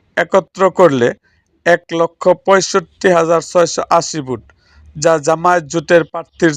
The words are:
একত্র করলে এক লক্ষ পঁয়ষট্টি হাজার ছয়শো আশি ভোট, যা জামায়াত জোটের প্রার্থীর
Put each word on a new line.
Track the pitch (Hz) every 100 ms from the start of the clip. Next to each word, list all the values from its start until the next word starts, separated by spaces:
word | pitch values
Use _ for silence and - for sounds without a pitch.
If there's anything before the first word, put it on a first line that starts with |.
| _ -
একত্র | 170 196 175 - 185
করলে | 160 175 139 120 196 _ _ _ _ -
এক | 170 -
লক্ষ | 165 165 - - 175
পঁয়ষট্টি | - 196 - 196 170 _ 190
হাজার | 175 165 165
ছয়শো | 147 180 170 - -
আশি | 170 151 160
ভোট, | 131 120 - _ _ _ - -
যা | 160 160
জামায়াত | 143 160 175 180 151
জোটের | 160 151 175
প্রার্থীর | 156 170 165 _ 170